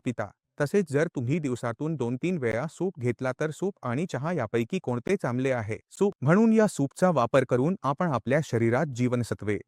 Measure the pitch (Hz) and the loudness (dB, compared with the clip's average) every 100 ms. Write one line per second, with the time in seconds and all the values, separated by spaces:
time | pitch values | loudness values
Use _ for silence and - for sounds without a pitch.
0 | 127 117 98 _ _ - 143 202 175 139 | -4 -6 -8 _ _ -6 0 0 0 0
1 | 170 139 120 165 147 120 120 113 151 151 | -2 -2 -2 -2 -2 -4 -6 -4 -6 -2
2 | 120 127 170 175 117 113 156 - 185 151 | -4 -2 -2 -2 -2 -2 -6 -6 -6 -2
3 | 123 117 131 - 156 - 190 - 127 123 | -4 -2 -4 -4 -6 -4 -6 -6 -4 -4
4 | 180 127 156 170 110 120 117 190 - 120 | -4 -4 -4 -4 -2 -2 0 -4 -2 -4
5 | - 202 143 123 135 123 107 104 - - | -2 -2 0 0 0 -2 -4 -8 -10 0
6 | 196 - 135 190 226 220 214 - 139 - | 0 2 4 6 6 6 4 2 -2 2
7 | 185 147 117 139 127 123 147 190 131 143 | 2 4 4 2 4 2 2 0 -4 -2
8 | 180 123 117 147 - 117 113 120 156 120 | -2 -2 0 0 0 2 2 2 0 0
9 | 123 123 113 104 101 98 | 0 0 -2 -4 -2 -4